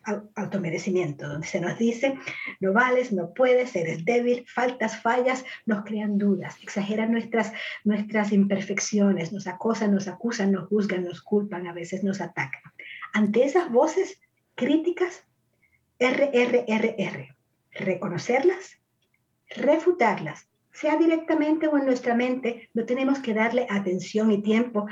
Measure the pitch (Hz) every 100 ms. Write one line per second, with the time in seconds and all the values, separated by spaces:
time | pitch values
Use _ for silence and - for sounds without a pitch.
0 | - 208 - - 175 196 165 185 190 180
1 | 165 143 147 147 160 - 170 - 233 233
2 | 277 269 - - - - 190 202 254 254
3 | 247 196 170 - 254 247 247 180 165 165
4 | 165 240 240 240 - - 254 254 220 -
5 | 233 247 247 262 - - - 202 208 214
6 | 208 202 202 180 - - - - 202 220
7 | 220 226 226 226 208 - - - 208 208
8 | 208 214 208 208 196 190 - 196 - 208
9 | 202 180 165 196 - - 226 214 214 196
10 | 190 175 233 226 196 190 165 208 202 185
11 | 175 175 - 208 202 180 180 175 170 190
12 | 196 185 170 - - - - - - -
13 | - 214 208 214 277 359 339 233 320 370
14 | 381 - _ _ _ - 254 311 330 349
15 | 359 - _ _ _ _ _ _ _ -
16 | 254 277 277 240 247 240 220 214 226 -
17 | 185 - - _ _ _ _ - 196 170
18 | 202 170 - 254 349 370 - - _ _
19 | _ _ _ _ - - 254 320 349 349
20 | 226 180 156 - - _ _ - 302 302
21 | 330 320 - 320 302 320 311 285 269 254
22 | 247 233 247 254 226 233 - 226 214 254
23 | 269 277 - 214 226 240 240 202 196 185
24 | - 214 220 202 208 220 247 208 202